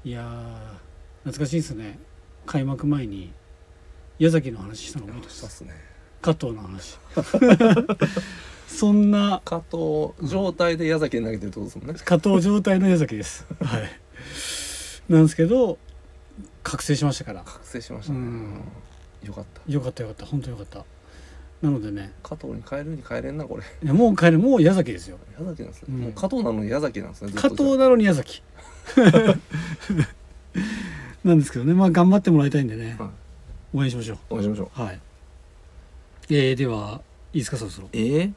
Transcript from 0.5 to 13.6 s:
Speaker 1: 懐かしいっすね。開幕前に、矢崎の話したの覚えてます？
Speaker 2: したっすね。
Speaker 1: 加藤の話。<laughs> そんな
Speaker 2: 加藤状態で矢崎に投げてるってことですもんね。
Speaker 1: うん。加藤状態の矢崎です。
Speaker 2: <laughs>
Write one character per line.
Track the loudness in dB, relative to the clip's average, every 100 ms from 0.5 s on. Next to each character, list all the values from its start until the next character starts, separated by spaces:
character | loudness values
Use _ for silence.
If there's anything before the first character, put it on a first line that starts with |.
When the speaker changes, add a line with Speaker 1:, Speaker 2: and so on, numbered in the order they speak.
| -16 -16 -18 -20 -20 -20 -14
Speaker 1:
懐 | -12 -6 -4
か |
し | -4
い |
っ |
す | -4
ね。 | -10 -12 -14 -20 -20 -20 -20
開 | -6 -4
幕 | -2 -2 -2
前 | -2 -4
に、 | -10 -14 -20 _ -20 -20 -20 -20 -20 -20 2
矢 | 2
崎 | 4 -2
の | -10
話 | -14 -14
し | -14
た | -14
の | -12
覚 | -16
え |
て | -16
ま |
す？ | -18
Speaker 2:
し |
た | -18
っ |
す | -18
ね。 | -20 -20 -20 -20 -20 -4
Speaker 1:
加 | -2
藤 | 0 -4
の | -8
話。 | -10 -14 -16 -20 -8 -6 -2 4 8 8 8 4 2
<laughs> | -2 -2 -4 -10 -16 -18 -20 -16
そ | 0 4
ん | 4 4
な | 4 2 -2 -4
Speaker 2:
加 | -8
藤 | -6 -4 -2 -2 -4 -6 -4
状 | -2 -2
態 | 0 0 0
で | 0
矢 | 0
崎 | 0 -2
に |
投 | -4
げ | -6
て | -8
る |
っ |
て |
こ | -10
と | -12
で |
す | -12
も |
ん | -12
ね。 |
Speaker 1:
う | -12
ん。 |
加 | 0 2
藤 | 4 2
状 | 4 2
態 | 2 2
の | 4
矢 | 4
崎 | 2 -4
で |
す。 | -10 -14 -16
Speaker 2:
<laughs> | -8